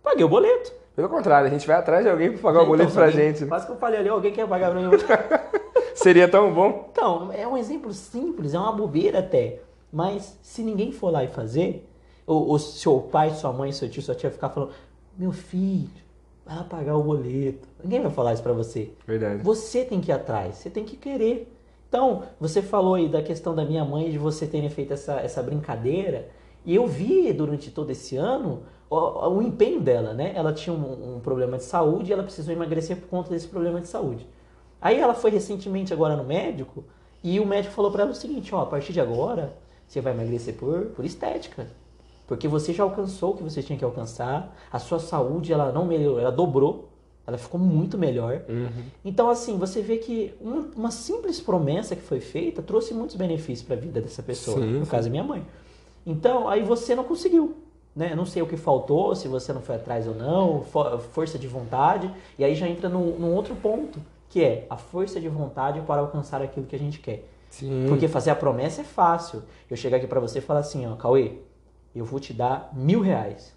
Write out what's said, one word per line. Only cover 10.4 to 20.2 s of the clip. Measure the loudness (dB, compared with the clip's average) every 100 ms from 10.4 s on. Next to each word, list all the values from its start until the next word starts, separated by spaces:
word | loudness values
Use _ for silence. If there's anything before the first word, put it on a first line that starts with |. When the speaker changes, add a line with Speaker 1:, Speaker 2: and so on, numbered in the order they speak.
Speaker 1:
se | -16 -8
ninguém | -4 -2 -4
for | -2 0
lá | 0
e | -2
fazer, | -4 -2 0 0 -2 -14 -20 -20 -16 0
ou, | 0 4
ou | 0
seu | 0 -2 2 2
pai, | 4 2 2
sua | 0 -6
mãe, | -4 -6
seu | -4 -8
tio, | -8
sua | -6 -4
tia | -4
ficar | -4 -6
falando, | -4 -6 -10 -20 _ _ -6
"Meu | -4
filho, | -4 -6 -4 0 -2 -4 -12 -20 _ _ _ -14
vai | -12
lá |
pagar | -10 -6 0 0
o |
boleto." | 2 0 -2 -2 -2 -6 -16 -12
Ninguém | -2 -2
vai | 0
falar | 0 0
isso | 0
pra | 0
você. | -2 -2 -6 -8 -12 -4
Speaker 2:
Verdade. | -2 -2 0
Speaker 1:
Você | 0 0 0 -2
tem | -2 -2
que | -2
ir |
atrás, | -2